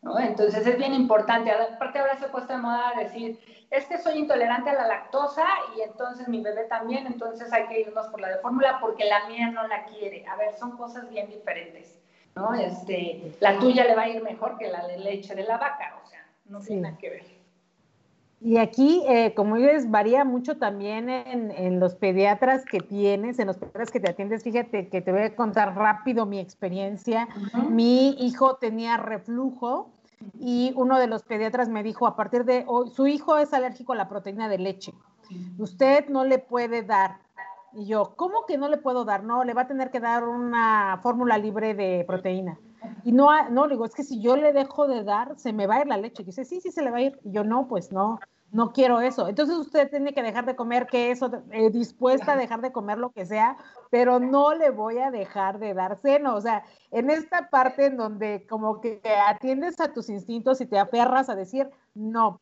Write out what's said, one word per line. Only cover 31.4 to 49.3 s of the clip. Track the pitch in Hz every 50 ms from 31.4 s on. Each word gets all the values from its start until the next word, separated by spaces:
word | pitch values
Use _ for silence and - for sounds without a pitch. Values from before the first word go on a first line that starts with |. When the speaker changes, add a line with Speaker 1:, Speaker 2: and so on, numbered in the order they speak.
| 220 220 220 247 247 226
Speaker 2:
me | 226 214 208
dijo, | 226 208 - 247 226
"A | -
partir | - 220 - - 240 240
de | 226 254 247 247
hoy", | - 247 240 247 233
su | - - 269
hijo | 277 294 285 294 - 311 302
es | 302 294 302
alérgico | 277 254 254 247 - 247 - 254
a |
la | 226 196 190
proteína | 202 202 180 202 196 202 226 214
de | 202 185
leche. | 185 196 190 190 - - - - _ _ _ _ _ _
Speaker 1:
Sí. | 190 180 180 180 - -
Speaker 2:
"Usted | 214 - - - 269 262 277 294 294 285
no | 277 262 262
le | 269 262 262
puede | 262 _ 233 247 240 233 233 233 220
dar". | 190 220 196 190 185 180 - _ _ _ - - - - - - _ _
Y | 214 208
yo, | 196 214 214 202 202 -
"¿Cómo | - 339 370 392 466 453
que | - 349 277
no | 277 285
le | 302
puedo | 294 294 269 254 247 240
dar?". | 214 202 196 196
"No, | 220 233 247 254
le | 247 247
va | 247 254
a | 254
tener | 285 262 262 262 262
que | 254
dar | 226 233 233 240 233
una | 233 233 240 247 240 240 233 226 226 220 214 202 196 190 180
fórmula | - 240 240 233 247 240 220 214
libre | 208 214 196 214 214 220 214
de | 196 202 185 185 180 175 175
proteína". | 190 180 185 190 185 185 190 180 160 - - - - _ - - - - -
Y | 240 233
no, | 254 277 285
ha-, | 302 311 302 -
no, | 240 247 285 302
le | 285
digo, | 233 226
"Es | 220 226
que | - 277
si | 285 269 226
yo | 202 240 254
le | 277 302 302 285
dejo | 277 277 277 - - 294 285
de | 262 240 208
dar, | 196 202 208 240 262 302 -
se | - 254 214
me | 214 202 196
va | 214
a | 262 294
ir |
la | 285 254
leche". | 202 202 240 - - 202
Y |
dice, | 175 180 - 262
"Sí, | 254 349 359
sí, | 359 370 349
se | - 302
le | 254
va | 233 240
a | 247
ir". | 277 269 - _
Y | 214
yo, | 190 208 208
"No, | 214 226 247 262 247
pues | 240 185 180 - 190
no, | 190 196 214 226 220 - _ _ _ _ _ -
no | 220 233 226 233
quiero | - 262 254 247 233
eso". | 240 - 247 254 208
"Entonces | 175